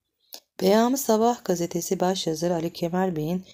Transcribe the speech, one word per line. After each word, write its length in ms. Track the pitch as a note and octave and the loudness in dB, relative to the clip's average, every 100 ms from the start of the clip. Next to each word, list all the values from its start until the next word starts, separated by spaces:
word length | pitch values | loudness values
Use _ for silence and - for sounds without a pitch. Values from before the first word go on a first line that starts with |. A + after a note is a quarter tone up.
| _ _ _ - _ - | _ _ _ -20 _ -2
Peyam-ı 400 | F#3 G#3+ A#3+ C4+ | 4 4 4 2
Sabah 480 | - A3 A#3 A#3+ | 2 2 2 0
gazetesi 560 | - F3 E3+ E3+ - F3+ | -2 -2 -2 -4 -4 0
başyazarı 540 | F3+ F#3+ E3 D#3 F3 | 0 0 -2 -2 -2
Ali 180 | E3+ E3+ | -2 -4
Kemal 440 | - E3+ F3+ F#3+ D#3 | -4 -4 -2 -2 -2
Bey'in 280 | D3+ F#3 F#3 | -2 -4 -6